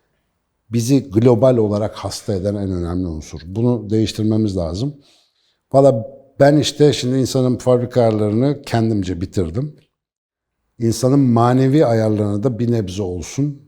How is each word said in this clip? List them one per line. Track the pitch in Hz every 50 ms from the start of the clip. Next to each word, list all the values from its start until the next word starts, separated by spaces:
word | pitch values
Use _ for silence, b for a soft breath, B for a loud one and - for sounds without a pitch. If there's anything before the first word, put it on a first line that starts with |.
| _ _ _ _ _ _ _ _ _ _ _ _ _ _
bizi | 107 120 113 120 139 131 - -
global | 95 107 113 127 120 104 131 131 127
olarak | 117 107 101 104 104 110 104 -
hasta | - - 101 - - - - 101
eden | 90 90 101 101
en | 101 101 95
önemli | 92 87 87 85 87 90 92
unsur. | 87 80 78 76 - - 73 80
Bunu | 87 95 110 120 123 123 110 104 98
değiştirmemiz | 110 110 107 98 - - 107 107 107 110 110 104 95
lazım. | 92 85 80 85 98 127 147 151 b b b b b b b b b b b b b b _ -
Valla | 135 139 135 120 113 - - - - - _ _ -
ben | 135 147 151
işte | 151 - - - - 147 147 123
şimdi | - 123 123 131
insanın | 135 123 107 - 131 127 127 120
fabrika | - - 127 127 123 123 117 - 127
ayarlarını | 117 113 107 104 107 104 104 113 131 143 143 139 -
kendimce | - 120 117 113 110 107 104 87 87 90 85
bitirdim. | 92 - - 104 87 82 85 120 147 151 - _ _ _ _ _ _ _ _ _ _ _ _ _ _ _ _ _ _ _ _ -
İnsanın | 117 113 110 - 135 127 139 143
manevi | 135 123 117 117 117 123 127 131 135 131 139 156 151
ayarlarına | 117 117 110 110 110 107 101 104 101 104 104 107
da | 135 117 107
bir | 120 117
nebze | 120 113 98 90 90 101
olsun | 101 90 90 87 - - - 131 143 147 139 - -